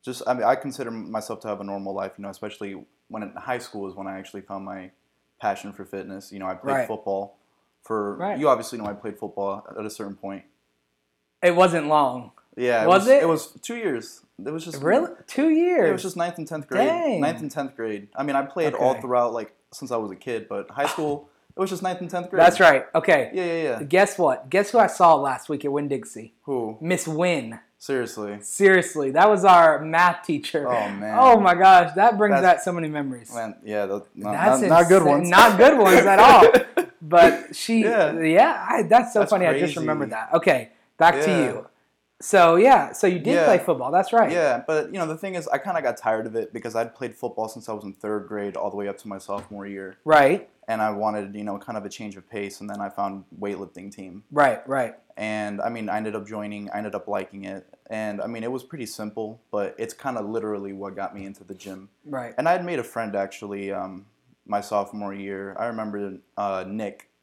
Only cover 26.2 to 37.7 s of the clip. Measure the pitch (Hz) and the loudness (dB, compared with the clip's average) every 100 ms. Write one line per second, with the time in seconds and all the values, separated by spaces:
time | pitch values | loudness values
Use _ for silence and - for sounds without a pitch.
26.2 | 113 _ - 135 113 110 160 180 - 156 | -20 _ -8 -6 -6 -8 -6 -4 -4 -4
27.2 | 180 160 113 113 _ _ - 135 117 - | -2 -2 -6 -16 _ _ -8 -6 -6 -10
28.2 | 104 104 - - 196 185 175 156 139 143 | -12 -12 -14 2 4 4 2 -6 -2 4
29.2 | 202 208 190 180 165 147 156 165 180 170 | 4 6 6 8 8 4 -2 2 2 0
30.2 | - 147 - 160 131 120 104 101 107 233 | -6 -6 -4 -6 -2 -2 -4 -8 -4 4
31.2 | 262 226 196 175 190 185 170 156 220 208 | 8 8 6 6 8 8 8 4 2 4
32.2 | 208 139 180 175 - 175 160 151 139 123 | 2 4 4 4 2 -6 -6 -6 -8 -10
33.2 | 113 117 110 107 101 104 101 101 - - | -12 -10 -10 -12 -8 -4 -4 -6 -10 -12
34.2 | 104 104 190 131 180 165 170 190 156 143 | -8 0 2 2 6 6 8 6 6 2
35.2 | 175 180 226 196 254 285 196 - 196 196 | 4 8 8 8 6 8 6 6 6 8
36.2 | 233 - 466 254 - - 349 _ 156 170 | 10 12 10 8 2 -4 -4 _ 2 8
37.2 | 170 - - - - | 8 6 -8 -12 -2